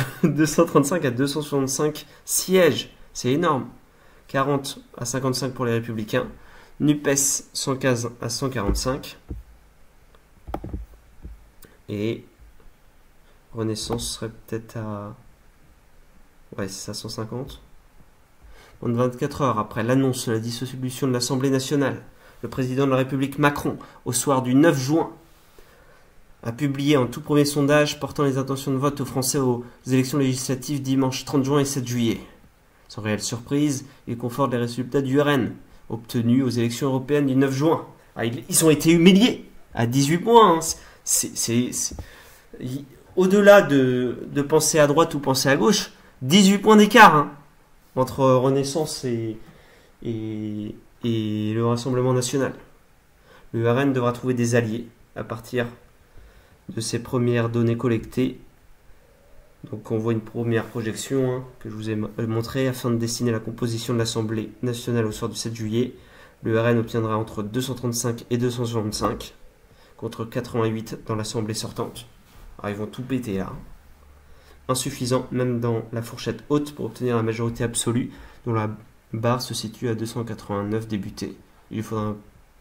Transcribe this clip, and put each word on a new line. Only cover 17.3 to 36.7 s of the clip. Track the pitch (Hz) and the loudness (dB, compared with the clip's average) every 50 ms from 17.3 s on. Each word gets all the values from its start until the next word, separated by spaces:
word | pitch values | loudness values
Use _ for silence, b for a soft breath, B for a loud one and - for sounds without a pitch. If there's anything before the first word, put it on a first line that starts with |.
| 123 123 131 - - - - - - - - _ - - - - - _ _ _ _ _ b b b b b b b b | -8 -10 -10 -12 -14 -18 -20 -20 -20 -20 -20 _ -20 -20 -20 -20 -20 _ _ _ _ _ b b b b b b b b
Moins | - 120 | -4 -2
de | 117 117 | 0 0
vingt-quatre | 127 127 123 123 143 143 143 - 147 | 0 0 0 -2 -6 -6 -2 -2 0
heures | 127 110 110 | 0 0 0
après | 104 107 - 120 | -2 -4 -4 -4
l'annonce | 110 117 127 135 135 131 123 - - 127 | 0 2 2 2 2 2 0 -2 -2 -2
de | 113 | -2
la | 113 | -2
dissolution | 110 120 117 - 131 127 131 131 127 127 127 - 143 135 | -2 -4 -6 -6 -8 -8 -8 -8 -8 -8 -4 -2 -2 0
de | 123 | 0
l'Assemblée | 123 120 - 139 127 131 139 | 0 0 -2 -2 0 0 2
nationale, | 135 131 131 - 151 143 139 123 113 110 - b b b b b b b | 0 0 0 0 0 0 0 0 -2 -4 -10 b b b b b b b
le | - 117 | -12 -8
président | - - 131 127 127 131 139 | -6 -4 -4 -2 0 0 2
de | 139 | 2
la | 131 127 | 2 2
République | 131 131 143 135 139 135 139 151 | 2 0 -2 -2 -2 -2 0 2
Macron, | 147 147 147 - - 151 - B B B B B - | 2 2 2 0 -2 -4 -6 B B B B B -8
au | 131 | -4
soir | 120 - - 147 139 131 | -4 -2 0 2 2 2
du | 120 123 127 | 2 4 6
neuf | 135 156 170 151 135 | 6 8 8 6 4
juin, | 127 135 156 165 - - - - b b b b b b b b b b b b b b b b b b b b - - - - | 2 0 0 0 0 -2 -6 -12 b b b b b b b b b b b b b b b b b b b b -20 -20 -20 -12
a | - 117 | -10 -10
publié | 117 123 147 139 135 135 135 147 151 135 | -6 -4 -2 -2 -2 0 2 4 4 4
un | 123 | 4
tout | 117 120 160 | 2 -2 -6
premier | 147 - 147 147 147 | -4 2 4 4 4
sondage | 143 - 151 143 139 147 151 147 147 - - | 4 2 2 2 4 6 4 4 2 0 -4
portant | 143 131 - - 143 | -8 -6 -2 0 0
les | 139 131 135 | 0 0 0
intentions | 131 131 135 131 - 143 | -2 -2 -4 -4 -2 -2
de | 135 131 | -2 0
vote | 139 147 143 - | 0 0 -2 -2
aux | 135 | -4
Français | - - 139 127 - - 147 | -4 -4 -2 -2 0 0 2
aux | 131 127 120 120 120 B B B - 131 | 2 2 2 0 -2 B B B -4 0
élections | 131 131 127 131 - 147 | 2 2 2 2 0 0
législatives | 139 131 127 131 - - 131 127 - - 147 135 | 0 0 0 -2 -2 -4 -4 -4 -4 -6 -6 -4
dimanche | 127 131 135 135 131 131 131 - - | -2 0 2 2 2 2 0 -4 -4
trente | - - 143 127 | -2 0 0 2
juin | 135 143 147 | 2 2 2
et | 139 | 2
sept | 139 - 143 120 120 | 2 0 -4 -4 -2
juillet. | 123 123 117 113 98 92 - - - - - - _ _ b b b b b - | -2 0 0 0 0 -2 -6 -14 -20 -20 -20 -20 _ _ b b b b b -18
Sans | - 117 | -14 -8
réelle | 104 107 107 101 | -4 -4 -2 -2
surprise, | - - 123 113 120 - 139 143 147 151 135 120 B B B B B - | -4 -6 -8 -8 -6 -4 -2 0 0 0 0 -2 B B B B B -10
il | 117 117 | -8 -6
conforte | - 120 117 - 139 123 | -6 -6 -2 0 0 0
les | 127 120 | 0 -2
résultats | 120 117 120 127 127 127 - 143 | -2 -2 -4 -6 -6 -2 -2 -2
du | 135 127 131 143 | 0 2 2 2
R | 143 147 | 4 4
N, | 147 131 107 - - - b b b b b - | 4 2 0 -2 -4 -8 b b b b b -10
obtenus | 113 113 117 - - 123 113 117 120 135 135 | -10 -10 -8 -6 -4 0 2 4 4 4 4
aux | 123 | 2
élections | 113 120 117 117 | 0 0 0 -2